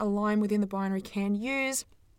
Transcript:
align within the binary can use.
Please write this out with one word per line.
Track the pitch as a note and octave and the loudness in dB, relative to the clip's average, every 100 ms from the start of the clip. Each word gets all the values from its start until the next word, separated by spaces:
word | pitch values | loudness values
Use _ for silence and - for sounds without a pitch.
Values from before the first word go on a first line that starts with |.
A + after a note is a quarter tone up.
align | G#3 G3+ G#3 G#3+ | 0 0 2 2
within | G#3 G#3 | 2 2
the | G3 | 0
binary | G3 G3 F#3+ | 0 -2 -2
can | F#3+ G3+ G3+ G3+ | -4 -2 0 0
use. | B3 C4+ C4+ C4 - - - | -2 -2 0 -2 -6 -16 -20